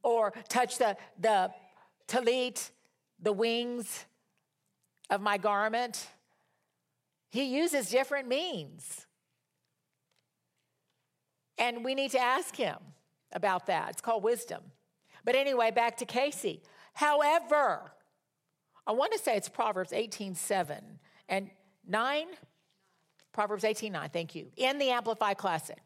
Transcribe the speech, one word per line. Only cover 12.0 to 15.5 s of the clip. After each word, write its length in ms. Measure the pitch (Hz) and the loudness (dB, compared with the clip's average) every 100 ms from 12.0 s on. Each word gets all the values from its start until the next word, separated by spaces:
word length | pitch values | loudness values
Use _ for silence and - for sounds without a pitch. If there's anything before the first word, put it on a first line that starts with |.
| 277 | 0
to 80 | 254 | 2
ask 360 | 247 269 - | 2 2 -2
him 220 | - 202 - - - _ _ _ | -4 -4 -4 -16 -20 _ _ _
about 320 | 185 202 180 | -2 0 0
that. 240 | 190 165 - | 0 -2 -2
It's 120 | - | -6
called 220 | - 226 | -2 0
wisdom. 380 | 208 240 - - - _ _ _ _ - | 0 0 -4 -12 -12 _ _ _ _ -6
But 100 | - | 2
anyway, 340 | 262 277 | 2 4